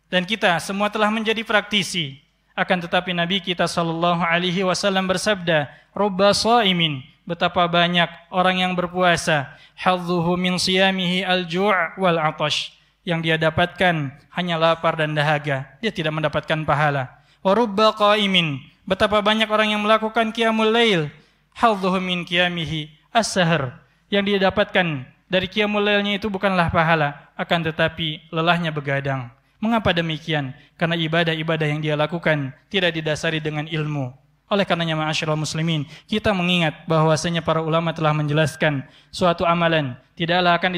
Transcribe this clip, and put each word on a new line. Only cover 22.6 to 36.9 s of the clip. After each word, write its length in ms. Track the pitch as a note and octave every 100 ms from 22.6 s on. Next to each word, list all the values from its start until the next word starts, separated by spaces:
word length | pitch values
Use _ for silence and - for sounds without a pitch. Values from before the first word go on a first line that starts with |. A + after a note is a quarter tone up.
| D3 D#3+ D3+ _ _
as-sahar." 720 | A#3 G#3 F#3+ E3 E3 C3 - _ _ -
Yang 240 | G3+ G3+ G3+
dia 20 | F#3+
dapatkan 340 | F#3+ G3+ G3 F3 C#3+ B2+ _ -
dari 160 | F#3 F#3+
qiyamul 320 | G#3+ G#3 G#3
lailnya 400 | G#3 G3+ G3+ G3+
itu 80 | A3
bukanlah 400 | F#3+ G3+ F#3 E3
pahala, 640 | F3 D#3+ E3 C#3+ C#3+ - -
akan 320 | F3+ F3 D#3+
tetapi 560 | D#3+ D#3+ E3 D#3+ D#3 -
lelahnya 400 | E3 E3 E3+ E3+
begadang. 640 | D#3 C#3+ C#3 C3+ C3+ A#2+ - _ -
Mengapa 320 | A3 A#3 G#3
demikian? 640 | F3 E3 D#3 - D3+ C3 - - -
Karena 160 | E3 E3+
ibadah-ibadah 720 | D#3+ E3 E3 D#3+ D#3+ D#3+ D3+
yang 160 | D3+
dia 80 | D3+
lakukan 560 | D3 D3+ F3 E3 D3+ C3 - _
tidak 240 | G3 F3 D#3+
didasari 480 | D#3 D3 E3 D#3+
dengan 240 | D3+ D3+ D#3
ilmu. 400 | D#3 D3+ D3 B2+ - _ _ -
Oleh 160 | G3+
karenanya, 320 | F#3 E3+ E3 D#3
ma'asyiral 400 | D#3 D#3+ D#3 D#3
muslimin, 480 | D3+ D#3+ E3 D#3+ C#3 - -
kita 240 | G#3+ A3
mengingat 560 | F#3+ F3 F3+ D#3+ -
bahwasanya 560 | -